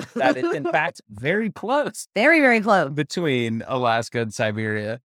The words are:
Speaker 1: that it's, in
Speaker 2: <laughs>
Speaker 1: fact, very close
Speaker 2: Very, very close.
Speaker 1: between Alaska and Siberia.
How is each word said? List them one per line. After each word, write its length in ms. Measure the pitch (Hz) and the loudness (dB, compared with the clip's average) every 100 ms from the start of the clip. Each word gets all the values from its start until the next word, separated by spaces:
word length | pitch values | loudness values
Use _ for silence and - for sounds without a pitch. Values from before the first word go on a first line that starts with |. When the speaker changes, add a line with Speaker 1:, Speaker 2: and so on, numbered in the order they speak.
| - 240 | -12 0
Speaker 1:
that 220 | 131 - | 0 2
it's, 160 | 339 | -2
in 120 | 156 339 | -2 -2
Speaker 2:
<laughs> 60 | |
Speaker 1:
fact, 300 | 156 165 - - | -2 -2 -6 -16
very 400 | 104 131 202 220 | -6 -2 0 -2
close 580 | - 202 285 254 - - | -6 -2 -2 -2 -8 -6
Speaker 2:
Very, 280 | - 269 320 | 0 4 6
very 180 | 269 226 | 6 4
close. 300 | 208 196 139 | 4 2 2
Speaker 1:
between 720 | 143 151 - 165 123 117 113 95 | -2 -4 -2 0 0 0 -4 -4
Alaska 540 | 131 120 113 113 123 | -2 0 0 -2 -4
and 100 | 113 | -4
Siberia. 680 | - 110 107 110 107 107 120 | -2 -2 -2 -4 -4 -4 -8